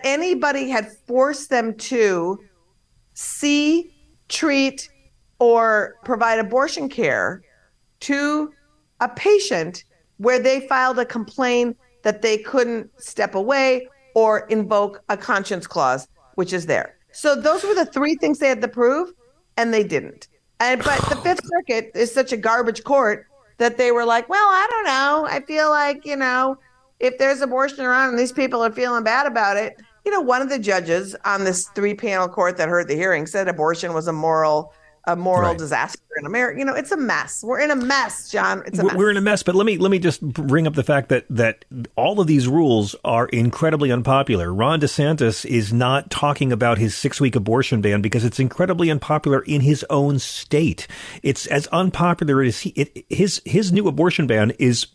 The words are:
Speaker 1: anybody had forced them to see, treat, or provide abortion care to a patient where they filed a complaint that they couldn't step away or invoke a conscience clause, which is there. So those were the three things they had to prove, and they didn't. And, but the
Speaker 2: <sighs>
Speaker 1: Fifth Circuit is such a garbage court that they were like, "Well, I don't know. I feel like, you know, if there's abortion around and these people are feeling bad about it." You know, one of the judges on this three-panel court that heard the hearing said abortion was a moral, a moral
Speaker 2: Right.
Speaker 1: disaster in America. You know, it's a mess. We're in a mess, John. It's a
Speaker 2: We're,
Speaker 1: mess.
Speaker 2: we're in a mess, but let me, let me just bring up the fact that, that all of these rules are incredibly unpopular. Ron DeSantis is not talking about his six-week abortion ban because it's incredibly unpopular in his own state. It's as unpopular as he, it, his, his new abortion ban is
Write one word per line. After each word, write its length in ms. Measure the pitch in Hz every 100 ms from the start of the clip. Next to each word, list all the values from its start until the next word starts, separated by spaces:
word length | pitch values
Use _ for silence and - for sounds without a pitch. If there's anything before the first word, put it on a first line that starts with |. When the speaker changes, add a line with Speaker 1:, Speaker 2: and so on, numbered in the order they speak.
| 269
Speaker 1:
anybody 640 | 285 359 349 294 277 262
had 200 | 240 214 - -
forced 440 | 247 269 285 -
them 260 | 254 226 220
to 640 | - 247 214 180 170 202 - _ _ _ _ _ _
see, 800 | - - - 294 294 294 330 339 _ _ _ -
treat, 600 | - 320 277 269 262 - _ _ _ _ -
or 560 | 240 233 226 214 196 -
provide 360 | - 226 226 226
abortion 500 | 202 247 302 339 269
care 520 | - 170 113 92 185 _ _ _ _ _ _
to 500 | - 277 294 302 302 _ _ _ _ -
a 100 | 247
patient 760 | - 392 415 - 175 160 180 - _ _ -
where 220 | 220 254
they 280 | 247 262 269
filed 320 | 262 254 247
a 60 | 247
complaint 720 | 233 208 - 254 240 240 233 _ _
that 180 | 214 208
they 160 | 226 214
couldn't 520 | 214 277 240 226 - _
step 340 | - - 202 190
away 520 | 214 277 262 254 254 _ _ 220
or 240 | 220 214 214
invoke 540 | 220 196 208 202 - -
a 60 | 202
conscience 480 | 233 202 196 185 -
clause, 400 | 175 135 131 - _ _ -
which 160 | 180
is 120 | 180 165
there. 300 | 113 - _ _
So 240 | - 302 277
those 280 | 262 359
were 100 | 392 415
the 100 | 320
three 300 | 269 294 320
things 240 | 311 294
they 100 | 277
had 120 | 240
to 60 | 220
prove, 440 | 233 240 294 359 - _ _ _ -
and 160 | 233
they 100 | 220
didn't. 440 | 208 151 - - - _ _ -
And, 240 | 240 254
but 160 | 285 277 -
the 60 | 285
Speaker 2:
<sighs> 80 |
Speaker 1:
Fifth 180 | 349 359 -
Circuit 460 | 339 - 226 226 -
is 180 | 233
such 180 | 269 262
a 40 | 233
garbage 460 | 220 233 233 220
court 420 | - 277 226 208 - _ _ -
that 200 | 233 233
they 140 | 247
were 140 | 240 233
like, 240 | 233 240
"Well, 160 | 392 415
I 200 | 381 427
don't 160 | 453 381
know. 420 | 262 277 302 302
I 120 | 277
feel 280 | 269 311 302
like, 360 | 302 285 285 294
you 100 | 277
know, 420 | 262 254 262 269 _ _ _ -
if 180 | 254 254
there's 240 | 269 269
abortion 440 | 269 254 277 277 254
around 240 | 247 262
and 100 | 240
these 120 | 247
people 320 | 254 262 233
are 80 | 226
feeling 320 | 226 247 240
bad 220 | 220 247 285
about 320 | 233 202 202
it." 200 | 214 - - _ 403
You 60 |
know, 100 | 392
one 200 | 254 247
of 80 | 269
the 100 | 269
judges 560 | 208 190 165 170 196 - 202
on 180 | 196
this 240 | 190 185 - -
three-panel 540 | 202 202 226 190 180
court 280 | 180 180 180
that 120 | 160
heard 180 | 175 156
the 80 | 151
hearing 300 | 185 165 160
said 200 | 202 185
abortion 460 | 170 156 165 175
was 140 | 160 170
a 60 |
moral, 600 | 160 160 160 156 151 165 _ _ _ -
a 100 | 175
moral 340 | 180 180 175
Speaker 2:
Right. 80 | 170
Speaker 1:
disaster 420 | 156 135 139 - _ -
in 80 | 147
America. 320 | 226 247 -
You 80 | 269
know, 80 |
it's 180 | - 285
a 60 | 370
mess. 460 | 247 156 135 -
We're 160 | 214 254
in 100 | 294
a 60 | 277
mess, 560 | 247 277 226 - -
John. 320 | 208 190 190 -
It's 140 | 190
a 40 |
Speaker 2:
We're, 40 | 185
Speaker 1:
mess. 100 | 185
Speaker 2:
we're 140 | 208
in 60 | 202
a 40 |
mess, 220 | 202 202
but 120 | - 185
let 100 | 220
me, 120 | 190
let 140 | 190
me 80 | 190
just 220 | 170 -
bring 440 | 151 127 143 151 160
up 80 |
the 100 | 139
fact 260 | 131 143 127
that, 160 | 127 -
that 340 | 123 113 - - 131 117 -
all 240 | 190 208
of 80 | 165
these 200 | 147 123
rules 480 | 151 156 117 104 -
are 240 | - 117 120
incredibly 640 | 120 117 - 160 156 143
unpopular. 600 | 123 120 135 135 104 85
Ron 260 | 95 127 160
DeSantis 680 | 147 - 147 156 117 104 -
is 280 | 120 104
not 360 | 117 127 139 -
talking 420 | - 147 143 135
about 260 | 113 120 110
his 160 | 110 -
six-week 400 | 135 - 135 117
abortion 460 | 101 120 131 117
ban 200 | 104 104
because 220 | 104 120 117
it's 140 | -
incredibly 500 | 131 - 185 175 170
unpopular 520 | 151 - 151 156 135
in 200 | - 147
his 240 | 135 147 -
own 280 | 147 143 143
state. 680 | - - - 151 160 85 - - - -
It's 220 | 147 - -
as 200 | 170 151
unpopular 720 | 165 185 - 175 170 156 135
as 200 | 127 -
he, 80 | -
it, 340 | - 139 - -
his, 320 | 131 190 - -
his 260 | 185 202
new 160 | 185 196
abortion 380 | 135 175 165 135
ban 260 | 110 107 -
is 280 | 127 120 -